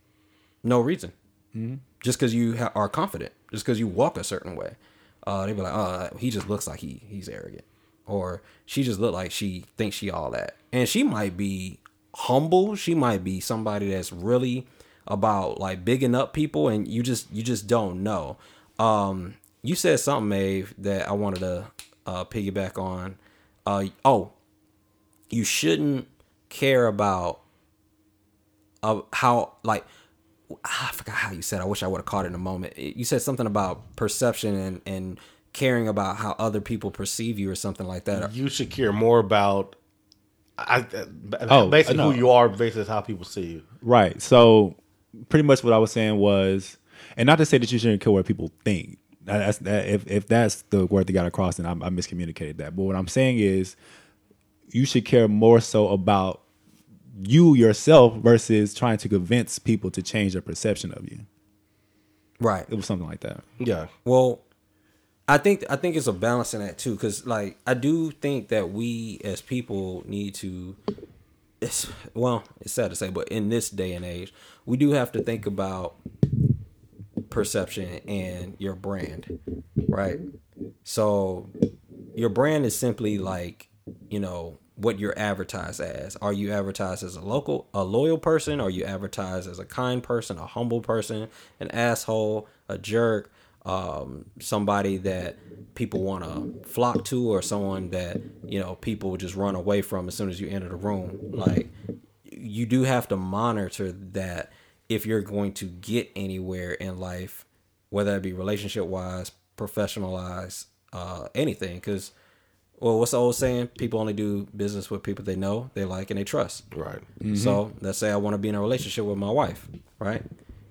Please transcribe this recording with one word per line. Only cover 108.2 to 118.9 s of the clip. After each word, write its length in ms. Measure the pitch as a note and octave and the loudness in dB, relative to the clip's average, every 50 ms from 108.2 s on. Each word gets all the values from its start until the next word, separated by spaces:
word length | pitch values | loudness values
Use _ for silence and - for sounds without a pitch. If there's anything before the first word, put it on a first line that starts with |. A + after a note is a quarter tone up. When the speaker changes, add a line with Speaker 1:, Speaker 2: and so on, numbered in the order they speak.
| F#2 | -4
Speaker 1:
be 80 | F#2+ | -6
relationship-wise, 1000 | F2+ F#2 F#2 G2+ G#2 G2 G#2 G2 - A2 F2+ F2 F#2 F#2 F#2 F#2 F2+ F2+ F2 - _ _ _ _ _ | -6 -4 -4 -4 -4 -4 -6 -6 -6 -6 -4 -4 -4 -6 -6 -6 -8 -8 -10 -12 _ _ _ _ _
professional-wise, 1120 | - A2 G2+ - G#2+ G#2 G2 - G#2+ G2 F#2 F#2 F#2 F2+ F2+ F2+ F2+ F2+ F2+ - - - _ _ _ _ _ - | -12 -10 -6 -4 -4 -4 -4 -4 -6 -6 -6 -6 -8 -8 -8 -10 -10 -10 -12 -14 -16 -16 _ _ _ _ _ -14
uh, 340 | F#2 F2 F#2 F2+ F2 A#1 - - | -12 -10 -10 -10 -12 -12 -8 -4
anything. 440 | B2+ D3+ C#3+ G2+ - F#2+ F2+ F2 F#2 | -2 -2 -2 -2 -6 -8 -10 -10 -10
'Cause, 300 | - G#2 G2+ F#2+ - - _ _ _ _ _ _ _ _ _ _ _ _ _ _ | -6 -6 -6 -6 -8 -12 _ _ _ _ _ _ _ _ _ _ _ _ _ _
well, 180 | B2+ A#2 A2+ | 0 0 2
what's 140 | A2 A#2+ - | 2 2 2
the 80 | - A#2+ | 2 2
old 160 | B2 B2 A#2+ | 2 2 2
saying? 320 | - C#3 B2+ B2+ A#2+ A#2+ A#2+ - | 0 0 0 0 -2 -4 -6 -6
People 220 | - B2+ A2+ A2+ A2 | -8 -6 -4 -2 -2
only 140 | A2 A2 G#2 | -2 -2 -4
do 340 | G#2 G#2 G#2 G2+ G2+ G2 - - | -2 -2 -2 -4 -4 -6 -8 -6
business 340 | G2+ G2+ G2+ G#2 G2+ G2 - | -6 -6 -4 -4 -8 -8 -8
with 140 | G#2 G2 - | -10 -8 -6
people 200 | - G2 - G2+ | -8 -8 -6 -6
they 120 | G2+ F#2 | -6 -4
know, 340 | F#2 G2 G2 G#2 A#2 B2 C3 _ | -4 -2 -2 -2 -4 -6 -8 _
they 100 | G#2 G2 | -6 -6
like, 240 | F#2 F#2 F#2+ G2+ - | -6 -6 -8 -6 -6
and 80 | G#2+ | -6
they 60 | G2 G2 | -6 -4
trust. 400 | - - C#3+ - - - - - - - | -4 -2 -2 -2 -4 -6 -16 -16 -14 -12
Speaker 3:
Right. 260 | - - - - - - - - - | -10 -10 -10 -12 -14 -16 -20 -14 -8
Speaker 2:
Mm-hmm. 160 | - G#2+ G#2 | -4 -2 -2
Speaker 1:
So 380 | G2+ G#2 A2 G2+ G2+ G#2+ A2 G#2 - | 2 2 2 2 2 0 -4 -8 -8
let's 160 | G2+ F#2+ F#2+ - | -8 -6 -4 -2
say 100 | A2+ G#2+ | -2 0
I 60 | G2+ | 0
wanna 240 | G2+ G2+ G#2 G#2 G2+ | 0 0 -2 -2 -2
be 100 | G2+ G#2+ | -2 -2
in 60 | G#2 | -2
a 60 | G2+ | -2
relationship 440 | G2+ A2+ B2+ B2+ - G#2 | 0 0 -2 -2 -4 -6